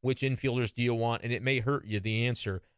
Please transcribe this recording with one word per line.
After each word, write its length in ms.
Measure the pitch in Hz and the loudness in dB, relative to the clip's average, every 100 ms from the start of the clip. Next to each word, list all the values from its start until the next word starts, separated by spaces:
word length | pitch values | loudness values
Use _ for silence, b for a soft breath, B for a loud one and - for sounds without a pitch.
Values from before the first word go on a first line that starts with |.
Which 200 | 123 131 | 0 0
infielders 520 | 135 127 131 123 117 | 0 0 0 0 -2
do 80 | - | 0
you 140 | 120 117 | 2 2
want? 260 | 117 117 | 2 0
And 80 | 117 | -2
it 120 | 120 | -2
may 160 | 127 135 | 0 0
hurt 260 | 113 143 104 | 2 -2 0
you, 140 | 104 | -2
the 260 | 101 110 120 | 0 0 0
answer. 380 | 120 - 92 - | 0 -2 -4 -8